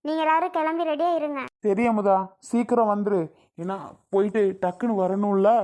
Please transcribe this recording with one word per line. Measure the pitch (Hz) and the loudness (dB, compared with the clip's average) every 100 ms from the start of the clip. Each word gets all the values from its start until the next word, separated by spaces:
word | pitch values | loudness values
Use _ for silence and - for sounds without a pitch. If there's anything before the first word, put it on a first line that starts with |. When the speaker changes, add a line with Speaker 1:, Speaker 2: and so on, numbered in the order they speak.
| 294 | -4
Speaker 1:
நீங்க | 320 311 | -2 0
எல்லாரும் | 311 349 339 | 0 0 -2
கிளம்பி | 311 330 330 | -2 -2 -4
ரெடியா | 302 339 330 | -2 0 0
இருங்க. | 302 285 247 _ 208 | -4 -6 -10 _ -2
Speaker 2:
சரி | 196 240 | 0 2
அமுதா, | 214 202 190 190 _ - | 2 2 2 0 _ -4
சீக்கிரம் | 226 214 240 220 | -2 2 2 2
வந்துரு. | 208 202 196 160 _ _ - | 0 0 0 -2 _ _ -12
ஏன்னா | 175 196 147 - _ | -10 -10 -12 -20 _
போயிட்டு | 196 208 214 196 190 180 | 0 2 2 0 0 -4
டக்குன்னு | 180 240 208 | -2 -2 0
வரணும்ல. | 185 196 208 196 196 233 | 0 0 0 4 4 4